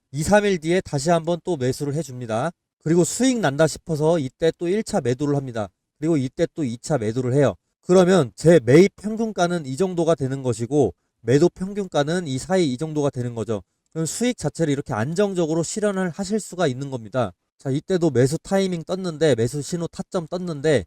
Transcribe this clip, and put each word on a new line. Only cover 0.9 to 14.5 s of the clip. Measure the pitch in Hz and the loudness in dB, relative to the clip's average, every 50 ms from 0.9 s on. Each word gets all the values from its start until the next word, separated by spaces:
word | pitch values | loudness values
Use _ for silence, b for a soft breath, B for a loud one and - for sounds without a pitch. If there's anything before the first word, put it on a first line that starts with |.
| - 139 135 175 | -4 -2 0 2
한번 | 175 165 160 165 175 165 | 0 2 0 -2 -6 -4
또 | - 185 175 | -4 -4 -4
매수를 | 139 123 131 131 - 147 143 135 | -2 -2 -2 -2 -2 -4 -4 -4
해줍니다. | 160 156 131 123 123 123 110 107 113 139 170 - _ _ _ _ _ - | -4 -6 -8 -10 -12 -8 -6 -4 -4 -4 -4 -6 _ _ _ _ _ -2
그리고 | 151 170 180 165 | 0 2 2 2
수익 | - - - 247 262 254 233 | 2 2 0 2 2 2 2
난다 | 185 139 135 143 160 | 0 0 2 2 2
싶어서 | 151 - - - - 160 143 156 160 175 170 | 2 0 -2 -8 -6 -4 0 2 2 2 0
이때 | 131 127 _ - 165 160 - - | -2 -4 _ -2 -2 -2 0 -2
또 | 175 170 | -2 -2
일 | 190 220 | -2 -2
차 | 220 - 214 190 | -2 -2 -4 -2
매도를 | 131 120 127 127 147 143 143 | 0 -2 -2 0 0 -2 -2
합니다. | 143 139 131 113 113 104 95 _ _ _ _ _ - | -2 -4 -6 -6 -8 -8 -8 _ _ _ _ _ -6
그리고 | 147 165 170 143 | -2 0 0 0
이때 | 127 135 - - 170 - | 0 -2 -2 -2 -4 -2
또 | - - 156 | -2 -4 -4
이 | 117 117 | -4 -6
차 | 120 - - 156 123 | -6 -6 -4 -2 -2
매도를 | 107 107 113 131 127 123 | -2 -2 -2 -2 -2 0
해요. | 123 147 139 117 87 - _ _ _ _ | 2 2 2 2 0 -4 _ _ _ _
그러면 | _ - 180 190 180 175 196 180 135 113 - | _ 4 6 6 6 6 6 4 2 0 -2
제 | - - 160 175 156 | 2 4 6 6 6
매입 | 117 117 127 170 196 196 _ | 6 8 8 8 8 6 _
평균가는 | _ - 214 220 214 233 220 202 196 175 170 175 170 147 | _ -8 -6 -4 -4 -4 -4 -2 -2 0 0 0 -2 -4
이 | 131 135 135 | -4 -4 -2
정도가 | 190 185 180 165 165 156 165 | -2 -2 0 0 2 2 2
되는 | - 135 127 135 139 | 0 0 -4 -4 -4
것이고 | 131 127 113 113 120 110 139 151 123 92 - _ _ _ _ _ | -2 -2 -2 -2 -2 0 2 2 2 2 0 _ _ _ _ _
매도 | - 117 127 143 170 175 | 0 2 4 4 4 2
평균가는 | - - 185 190 208 208 196 180 - 151 143 147 160 - 156 | 0 -2 -8 -8 -6 -8 -6 -4 -2 -2 0 0 -2 -4 -2
이 | 147 131 | -4 -6
사이 | 131 - 156 190 190 175 139 | -6 -4 -2 0 0 2 0
이 | 127 | -2
정도가 | 120 156 160 156 147 143 143 | -4 -6 -4 -2 -2 -2 -2
되는 | - 131 120 123 120 | -2 -4 -6 -6 -6
거죠. | 113 104 107 110 98 - _ _ _ _ _ - | -6 -4 -4 -4 -6 -6 _ _ _ _ _ -6
그럼 | 160 165 | -6 -4
수익 | 147 - - 233 247 233 | -4 -4 -2 -2 -2 -2
자체를 | - - 143 | -2 -4 -4